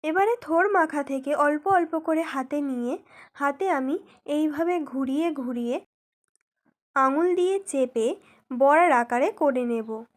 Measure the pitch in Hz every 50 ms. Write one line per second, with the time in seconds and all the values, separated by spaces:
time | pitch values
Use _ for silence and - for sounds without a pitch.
0 | - 311 320 370 392 440 480 480 - 311 320 330 370 403 403 370 320 311 285 294
1 | 277 277 277 269 262 277 302 - 294 294 294 302 302 392 392 359 339 320 - 320
2 | 320 330 320 320 330 311 - 269 262 269 294 294 294 277 262 247 240 240 302 -
3 | _ _ - - - _ _ - 285 277 277 269 381 381 330 269 262 262 302 415
4 | - - - _ _ - 294 302 311 311 294 285 339 349 359 349 294 254 254 269
5 | 269 254 269 294 330 339 320 277 247 247 247 240 240 233 254 370 - _ _ _
6 | _ _ _ _ _ _ _ _ _ _ _ _ _ _ _ _ _ _ _ 277
7 | - 262 269 302 349 359 349 359 359 370 392 392 392 - - 269 254 247 _ 226
8 | 220 247 381 - _ _ _ _ _ _ 254 240 269 277 294 320 349 349 277 233
9 | 240 240 240 240 277 392 - - 311 285 254 254 247 240 233 226 220 220 220 220
10 | 233 _ _